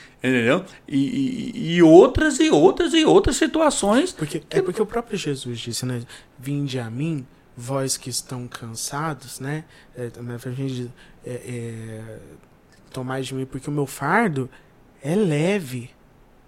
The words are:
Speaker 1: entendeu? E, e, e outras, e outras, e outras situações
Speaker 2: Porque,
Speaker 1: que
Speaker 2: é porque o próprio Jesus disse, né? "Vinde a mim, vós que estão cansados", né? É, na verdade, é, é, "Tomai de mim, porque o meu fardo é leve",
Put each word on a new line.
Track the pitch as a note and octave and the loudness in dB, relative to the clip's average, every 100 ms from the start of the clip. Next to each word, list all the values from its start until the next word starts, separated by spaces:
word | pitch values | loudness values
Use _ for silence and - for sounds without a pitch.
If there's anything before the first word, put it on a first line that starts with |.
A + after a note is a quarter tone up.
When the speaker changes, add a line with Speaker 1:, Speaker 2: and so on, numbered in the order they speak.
| - - | -20 -6
Speaker 1:
entendeu? | B2+ B2+ A#2 E3 F#3 - - | 0 2 2 0 -2 -16 -6
E, | C#3 C#3 - C3+ C3 C3 - | -2 -2 -2 -4 -4 -8 -8
e, | D#3 F3 | -2 6
e | |
outras, | E3 E3 C4+ - D#4 B3+ | 10 12 10 6 0 2
e | D#4 | 4
outras, | E3+ E3+ C#4+ E4+ | 6 6 4 2
e | E4 D#4 | 2 6
outras | E3+ B3 C4+ | 4 4 0
situações | D#4 D#4 D#4 - G3 A3+ F4+ | 0 2 0 2 2 2 0
Speaker 2:
Porque, | - D3+ D#3+ | -4 -8 -8
Speaker 1:
que | - - | -4 -2
Speaker 2:
é | |
porque | F#3+ F3+ | -2 -2
o | G3+ | -4
próprio | A#3 A#3+ G3 | -4 -6 -6
Jesus | D#3 C3+ B2 A#2 | -4 -6 -6 -10
disse, | A#2+ A2+ B2+ | -8 -8 -6
né? | B2 A#2+ - - - | -6 -8 -18 -20 -16
"Vinde | B2+ C#3+ C#3+ B2+ | -6 -4 -4 -4
a | A2+ | -6
mim, | A#2 D#3 D#3 B2+ - _ - | -6 -4 -6 -8 -20 _ -16
vós | B2 C3+ C3+ - | -6 -4 -2 -4
que | - | -6
estão | A#2+ - B2+ B2 | -8 -8 -10 -10
cansados", | - A#2 A2+ - C#3+ D#3+ C#3+ A#2 - | -14 -14 -10 -8 -6 -6 -8 -12 -12
né? | C3 D3+ D#3+ - - - | -8 -8 -10 -20 -20 -12
É, | A#2+ A#2 | -12 -10
na | A#2+ A#2+ | -12 -10
verdade, | C3 B2+ C3+ B2+ B2 - - - - | -10 -6 -6 -6 -8 -12 -20 -18 -12
é, | |
é, | B2 - B2 A#2 A2+ A2+ A2 A2+ A2 C#3 D3 - _ _ - - | -12 -10 -10 -10 -10 -12 -14 -14 -16 -18 -20 -20 _ _ -20 -14
"Tomai | - B2+ C3 | -10 -6 -6
de | C3 C3 | -6 -6
mim, | C3 | -8
porque | C3+ D3+ | -8 -6
o | |
meu | D3 C#3 | -4 -4
fardo | - C#3 F#3+ A#3 C#3+ B2+ - - - - _ | -4 0 2 2 0 -6 -10 -20 -20 -20 _
é | C3 F3+ | -4 0
leve", | G#3 D3 E3 G3+ D3 B2+ A#2 - _ _ - _ | 2 2 2 0 -4 -10 -12 -18 _ _ -20 _